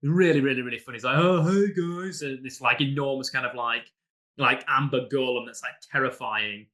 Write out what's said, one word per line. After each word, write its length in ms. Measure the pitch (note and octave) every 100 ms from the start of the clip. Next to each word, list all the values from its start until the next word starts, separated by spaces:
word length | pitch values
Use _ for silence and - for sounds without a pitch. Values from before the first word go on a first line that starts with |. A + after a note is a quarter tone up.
really, 380 | C#3+ F3 F3+ D3
really, 220 | C#3 B2+
really 160 | B2 A#2
funny. 180 | - A#2+
He's 80 |
like, 140 | B2 C#3
Oh, 240 | F3 F3+
hey, 300 | D#3+ G3 G3+
guys. 480 | F3+ E3+ F3 F#3 F3+
And 220 | C#3+ C3+
this, 160 | C3 -
like, 200 | B2+ A#2+
enormous 500 | C#3+ C#3 C#3 C3+ B2+
kind 160 | C3+ B2
of, 80 |
like, 360 | B2 A#2 A#2 - _ _ _ _ -
like, 280 | C3 C3+ -
amber 380 | C3+ C#3 C3 B2+
golem 380 | C#3 B2+ B2 A#2
that's, 160 | A#2
like, 120 | B2+ - -
terrifying. 760 | C#3+ C3+ - A2+ G#2+ G#2+ G#2 G#2+